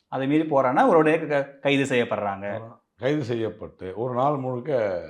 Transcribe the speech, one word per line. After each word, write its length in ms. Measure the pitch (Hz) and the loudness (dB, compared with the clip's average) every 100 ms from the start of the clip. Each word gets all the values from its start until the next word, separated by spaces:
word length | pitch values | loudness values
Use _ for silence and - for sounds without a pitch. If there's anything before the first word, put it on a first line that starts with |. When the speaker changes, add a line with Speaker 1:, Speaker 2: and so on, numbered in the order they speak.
| _ | _
Speaker 1:
அதை 180 | 135 135 | -6 0
மீறி 160 | 151 | 0
போறான்னா 320 | 160 139 127 | 2 2 2
அவருடைய 520 | 143 262 170 156 160 151 | 4 6 6 4 2 0
க-, 320 | 147 139 - | -2 -2 -4
கைது 260 | 139 139 | 0 2
செய்யப்படுறாங்க. 880 | 135 127 117 104 101 98 101 101 113 - _ _ | 2 2 0 -2 -4 -6 -8 -8 -12 -18 _ _
Speaker 2:
கைது 280 | 123 151 | -2 -2
செய்யப்பட்டு 720 | 120 117 110 - 87 - 95 92 | -2 -2 -4 -6 -16 -12 -12 -6
ஒரு 180 | 127 | -4
நாள் 220 | 123 139 147 | 0 0 0
முழுக்க 680 | 127 127 120 131 104 87 | -4 -6 -4 -2 0 -2